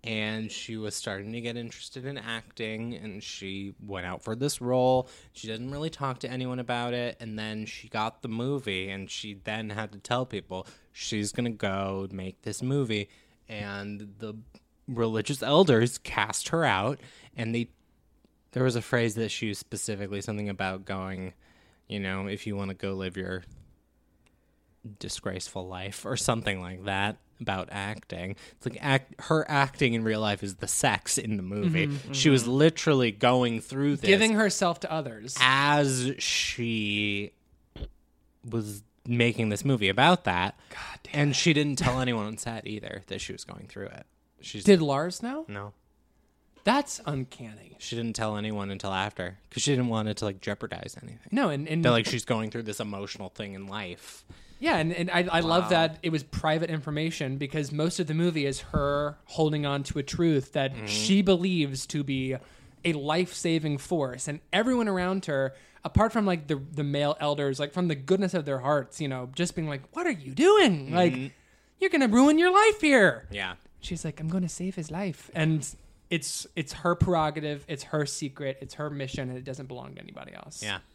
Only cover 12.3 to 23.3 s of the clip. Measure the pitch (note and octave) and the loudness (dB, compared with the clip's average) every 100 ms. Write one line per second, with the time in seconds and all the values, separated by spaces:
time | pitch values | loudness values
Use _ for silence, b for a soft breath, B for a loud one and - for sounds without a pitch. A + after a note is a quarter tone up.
12.3 | - - G#2 B2+ C#3+ B2 G#2+ G2+ b b | -10 -10 -6 -2 -2 0 -2 -4 b b
13.3 | b _ G#2+ G#2 G2+ G2+ G2+ G#2 G2 A2 | b _ -10 -8 -8 -8 -10 -14 -12 -12
14.3 | A2 A2+ - _ _ - A#2 A2+ A2 - | -12 -16 -20 _ _ -10 -2 0 0 -2
15.3 | D3 A2+ D3 F#3 A2+ A#2+ - - - G#2 | -4 4 6 8 8 6 0 -4 0 0
16.3 | - - E3 D3+ F#2+ G#2+ C#3 B B B | -2 -2 2 4 2 0 -4 B B B
17.3 | - A2+ A#2 A#2 _ _ _ _ _ _ | -8 -4 -2 -4 _ _ _ _ _ _
18.3 | _ _ B2+ B2+ A#2+ A2+ B2 A#2 G#2 A2 | _ _ 0 2 2 0 2 2 0 -4
19.3 | - A2 G2+ - G2+ - G2+ G2+ G2+ G2 | -4 -4 -6 -8 -8 -6 -6 -6 -6 -6
20.3 | G#2 G#2 F#2+ F#2+ F#2+ F#2+ F#2+ F#2+ F#2+ F#2 | -4 -4 -4 -4 -4 -8 -8 -6 -8 -10
21.3 | - b b b b _ G2+ G2 F#2+ G2 | -14 b b b b _ -6 -4 -4 -4
22.3 | G2+ - G2+ G2 F#2 G2 F#2+ F#2 F2+ F#2 | -6 -6 -6 -6 -6 -6 -4 -6 -6 -6